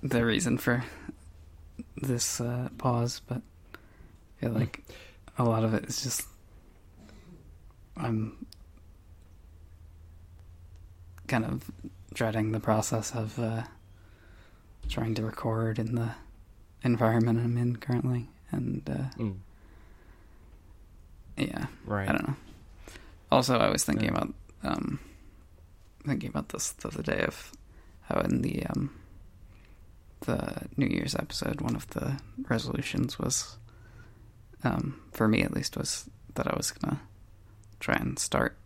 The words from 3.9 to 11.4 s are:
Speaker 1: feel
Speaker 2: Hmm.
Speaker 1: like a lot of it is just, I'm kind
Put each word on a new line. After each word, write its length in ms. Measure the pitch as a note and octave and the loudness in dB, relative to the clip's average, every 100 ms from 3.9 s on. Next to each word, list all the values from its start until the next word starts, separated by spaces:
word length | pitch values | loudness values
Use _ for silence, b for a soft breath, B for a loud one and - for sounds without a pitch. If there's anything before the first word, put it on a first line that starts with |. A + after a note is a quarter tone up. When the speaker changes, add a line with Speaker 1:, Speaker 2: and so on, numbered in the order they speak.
| B B B - - | B B B -20 -4
Speaker 1:
feel 100 | B2+ | 0
Speaker 2:
Hmm. 60 | A2+ | 2
Speaker 1:
like 260 | - - - B B B - - | 0 -2 -14 B B B -16 2
a 60 | |
lot 180 | A#2+ A2+ | 4 6
of 80 | A2 | 4
it 100 | A2 - | 2 0
is 160 | A#2+ | -4
just, 240 | B2+ - - - - - - - - - B B B B B - - - - - | -2 -4 -6 -12 -20 -20 -20 -20 -20 -20 B B B B B -20 -20 -20 -18 -6
I'm 500 | C3 A2 A2 - - - - - - - - - - - - - - - - - - - - - - - - - - - - - - | -2 0 -2 -6 -16 -16 -20 -20 -20 -20 -20 -20 -20 -20 -20 -20 -20 -20 -20 -20 -20 -20 -20 -20 -20 -20 -20 -20 -20 -20 -20 -14 -2
kind 160 | B2 | 0